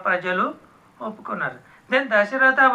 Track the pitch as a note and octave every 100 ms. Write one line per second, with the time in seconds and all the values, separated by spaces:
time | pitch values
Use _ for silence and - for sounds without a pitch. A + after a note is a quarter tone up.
0 | G3+ F3+ F3+ F3+ B3+ D#4 - _ _ -
1 | A3+ G#3+ - F#3+ C#3+ B2 - - - B3+
2 | C4+ G#3+ G#3 C4+ C4 C4 C4+